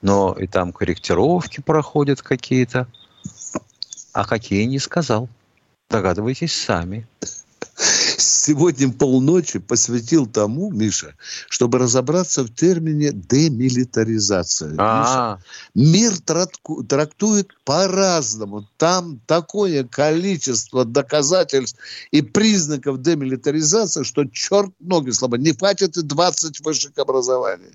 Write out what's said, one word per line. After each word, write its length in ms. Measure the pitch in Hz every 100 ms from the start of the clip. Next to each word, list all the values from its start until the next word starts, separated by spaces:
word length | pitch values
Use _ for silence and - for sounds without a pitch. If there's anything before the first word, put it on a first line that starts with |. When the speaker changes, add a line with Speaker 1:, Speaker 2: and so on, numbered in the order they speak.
Speaker 1:
Но 340 | 95 98 95 -
и 80 | 95
там 260 | 95 90
корректировки 880 | - 92 85 - 85 123 175 160 -
проходят 640 | - 156 147 - 143 139
какие-то. 640 | - 131 - 131 123 131 127 - - _ - - - - _ _ - - -
А 120 | - 104
какие, 380 | 113 - 98
не 140 | 113 135
сказал. 500 | - - 156 110 123 - _ _ _ _ _
Догадывайтесь 640 | 113 95 90 110 135 165
сами. 520 | - - 98 87 104 113 _ - - - _ - - - - - -
Speaker 2:
Сегодня 760 | - - - 151 175 131 135
полночи 680 | 117 143 131 135 180 165 104
посвятил 680 | - 117 - 120 113 165 123
тому, 440 | 110 104 127 208
Миша, 440 | 135 107 92 78 - - - -
чтобы 300 | - 120 123
разобраться 640 | 123 127 127 170 180 -
в 100 | 123
термине 600 | 113 165 175 160 151 147
демилитаризация. 1600 | 110 87 131 160 117 127 123 127 - 110 113 104 98 85 - 78 78
Speaker 1:
А. 600 | 104 110 117 131 117 98 92 - -
Speaker 2:
Миша, 180 | - 143
мир 260 | 175 233 180
тратку-, 580 | - 160 180 - - 160
трактует 680 | 120 139 151 _ 208 208 196 _
по-разному. 1000 | - 147 190 185 196 170 127 110 104 104 104 _
Там 420 | 160 185 175 135 -
такое 580 | 160 165 202 196 151
количество 1000 | 123 - 147 156 190 180 - 120 - 127
доказательств 960 | 123 127 139 151 139 185 165 139 127 - - - -
и 120 | 151
признаков 800 | 127 208 220 202 156 147 135 131
демилитаризации, 1000 | 131 165 135 131 147 147 151 190 180 160
что 220 | 127 -
черт 480 | 135 - - 196 202 -
ноги 300 | 170 180 131
сломает. 340 | 117 127 120
Не 80 | 147
хватит 440 | 151 196 190 196 165
и 60 |
двадцать 580 | 156 143 175 165 160 151
высших 380 | 151 151 143 -
образований. 720 | 139 131 127 131 110 92 92